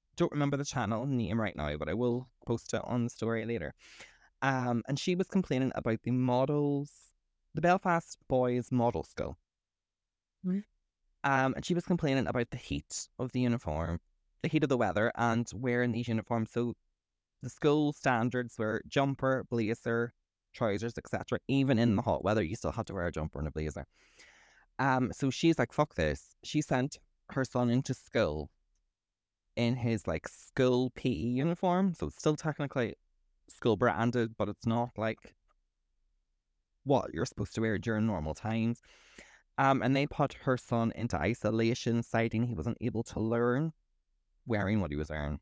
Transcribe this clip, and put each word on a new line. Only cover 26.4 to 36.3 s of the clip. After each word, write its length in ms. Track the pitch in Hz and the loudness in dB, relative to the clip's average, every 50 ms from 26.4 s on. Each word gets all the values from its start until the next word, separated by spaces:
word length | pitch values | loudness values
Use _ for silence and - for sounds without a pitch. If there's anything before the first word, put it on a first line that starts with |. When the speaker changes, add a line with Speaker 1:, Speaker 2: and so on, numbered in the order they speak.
| - | -10
Speaker 1:
She 160 | - - 151 | -4 -2 -2
sent 360 | 151 - 139 127 127 151 - - _ _ _ _ _ - | 0 0 0 0 0 -2 -4 -10 _ _ _ _ _ -6
her 140 | - 135 131 | -4 -2 -2
son 260 | - - 123 123 120 | 0 0 0 2 4
into 240 | 120 127 - - 131 | 2 2 2 0 -6
school 560 | - - - - 120 104 78 76 78 73 - _ _ _ _ _ _ _ _ _ _ _ _ _ _ _ _ _ _ _ _ - | -8 -6 -2 0 2 2 2 0 -2 -6 -8 _ _ _ _ _ _ _ _ _ _ _ _ _ _ _ _ _ _ _ _ -4
in 180 | - 120 117 123 | -2 0 0 0
his, 300 | 127 120 117 113 104 - | 0 0 0 0 0 -2
like, 220 | 98 82 78 - - | -2 -4 -4 -4 -8
school 600 | - - - - - - 127 127 127 123 127 123 - | -14 -14 -18 -6 0 2 4 4 4 4 2 0 -4
P 140 | - - 131 | -2 -2 -2
E 200 | 117 76 117 120 | -2 0 -2 -2
uniform. 640 | 123 131 139 170 175 - - 180 175 185 196 190 165 | 0 0 0 0 0 0 0 0 2 2 2 0 0
So 120 | - - 73 | -2 -6 -8
it's 100 | - - | -6 -2
still 180 | - 156 151 | 0 0 0
technically 580 | - - 160 143 - 147 135 - 135 117 101 - - _ _ _ _ _ _ _ _ _ - | 0 -2 -6 -4 -4 -6 -4 -2 -2 -2 -2 -4 -10 _ _ _ _ _ _ _ _ _ -20
school 280 | - - - 123 107 | -10 -2 0 2 2
branded, 600 | 92 123 117 87 90 117 120 117 123 113 113 110 | 4 4 2 2 2 0 0 2 0 0 -2 -2
but 120 | - 104 101 | -4 -4 -4
it's 180 | 98 - - | -4 -4 -2
not, 240 | 117 117 120 120 120 - | 0 0 0 -2 -2 -4
like, 380 | - 110 110 113 - - - _ _ _ _ _ _ _ _ _ _ _ _ _ _ _ _ _ _ _ _ | -4 -4 -4 -4 -6 -10 -20 _ _ _ _ _ _ _ _ _ _ _ _ _ _ _ _ _ _ _ _